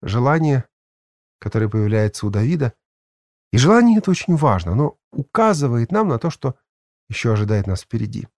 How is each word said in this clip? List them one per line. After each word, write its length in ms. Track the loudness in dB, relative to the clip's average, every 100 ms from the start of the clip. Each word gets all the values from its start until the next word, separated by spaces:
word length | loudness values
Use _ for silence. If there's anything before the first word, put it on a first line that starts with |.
желание, 640 | -4 -2 0 2 2 0 -2 _ _ _ _ _ _ _
которое 300 | -6 -2 -2
появляется 560 | 0 0 0 0 -2 -4
у 40 |
Давида, 440 | -2 -2 0 -4 -6 _ _ _ _ _ _ _
и 60 | 2
желание 400 | 4 6 6 4
это 120 | 2
очень 260 | -2 0 0
важно, 360 | 2 0 0
оно 260 | -2 -2 -4 _
указывает 800 | -10 -6 0 2 2 0 -2 -2
нам 160 | 0 0
на 100 | -2
то, 120 | -4
что 280 | -6 -8 -8 _ _ _ _ _
ещё 240 | -6 0
ожидает 340 | 0 0 -2 -2
нас 140 | -6
впереди. 460 | -6 -8 -6 -8 -14